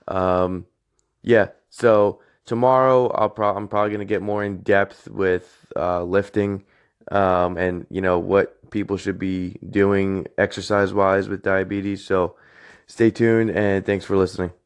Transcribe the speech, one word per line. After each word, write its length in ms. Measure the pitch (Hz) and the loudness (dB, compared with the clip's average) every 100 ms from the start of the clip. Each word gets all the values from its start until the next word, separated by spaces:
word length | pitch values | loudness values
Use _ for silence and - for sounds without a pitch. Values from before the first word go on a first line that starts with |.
| - | -8
Um, 600 | 95 92 90 92 92 90 _ _ _ _ _ | -2 0 2 0 -4 -12 _ _ _ _ _
yeah. 260 | 113 113 95 - _ | 2 2 2 -4 _
So 520 | - 120 107 104 101 _ _ | -2 2 4 2 -2 _ _
tomorrow 640 | - 117 127 131 131 127 123 | -8 0 2 4 4 4 2
I'll 220 | - 107 | 0 -2
pro-, 260 | - 104 98 | 0 -2 -2
I'm 100 | 104 | -4
probably 240 | 104 104 | -2 -2
gonna 140 | 104 | -4
get 180 | 101 104 | -4 -4
more 220 | 101 104 | -4 -4
in 140 | 101 95 | -4 -6
depth 500 | 92 98 98 - - | 0 2 2 -4 -14
with, 580 | 104 95 90 - _ - | -4 0 0 -4 _ -12
uh, 300 | - 87 90 | -6 -4 -4
lifting, 600 | 87 98 98 104 101 98 - _ _ _ - | -2 -2 -2 -2 -2 -4 -10 _ _ _ -4
um, 460 | 101 95 90 90 87 | 0 2 2 0 0
and, 300 | 92 90 - | -2 -4 -8
you 140 | 92 | -4
know, 160 | 92 87 | 0 0
what 360 | 92 98 - - - | 2 2 0 -4 -10
people 280 | 107 95 98 | -6 -4 -6
should 200 | 101 92 | -6 -6
be 380 | 95 92 90 - 90 | -4 -4 -6 -10 -4
doing 560 | 101 98 98 98 95 - - | 0 2 2 0 -2 -6 -2
exercise-wise 880 | 98 - 92 104 98 101 95 98 98 | -2 -2 -2 0 0 2 2 2 0
with 160 | 98 | -4
diabetes. 640 | 98 95 95 101 98 98 | -2 -2 -2 -4 -6 -6
So 320 | - 95 87 - _ _ - - _ | -2 0 0 -4 _ _ -20 -20 _
stay 240 | - 113 | 0 0
tuned 400 | - 117 113 113 | 2 2 2 2
and 360 | 85 104 98 95 | 0 0 0 0
thanks 180 | 101 | -2
for 100 | - | 0
listening. 360 | 98 92 - 87 - | 0 0 -2 -8 -8